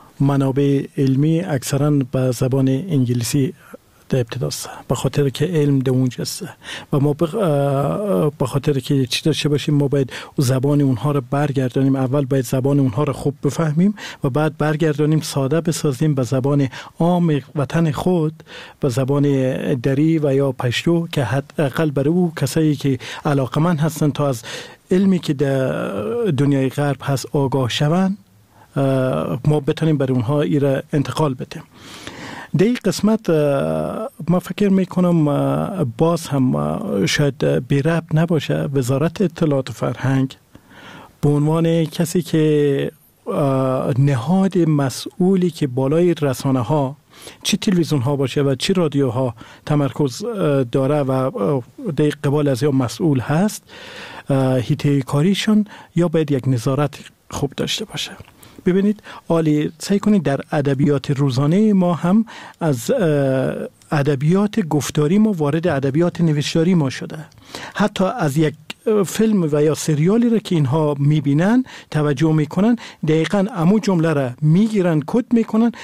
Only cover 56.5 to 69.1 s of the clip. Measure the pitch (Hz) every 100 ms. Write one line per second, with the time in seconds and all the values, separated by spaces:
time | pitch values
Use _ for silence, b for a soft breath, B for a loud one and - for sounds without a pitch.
56.5 | 127 123 135 143 - - - - - 139
57.5 | - - - 214 - - - - - B
58.5 | B 185 185 202 208 B B B 165 160
59.5 | 151 165 - - 196 208 208 139 139 -
60.5 | 151 143 135 143 143 - 139 143 120 147
61.5 | 180 220 196 175 175 175 214 220 B B
62.5 | B 160 127 113 262 170 147 135 131 135
63.5 | - 156 - - 151 139 135 151 190 208
64.5 | 220 165 151 - 156 151 202 220 180 143
65.5 | 160 175 143 139 139 175 170 170 147 135
66.5 | 165 165 180 135 - 175 156 151 - B
67.5 | B B B 202 - 185 240 156 139 156
68.5 | - - - - 214 180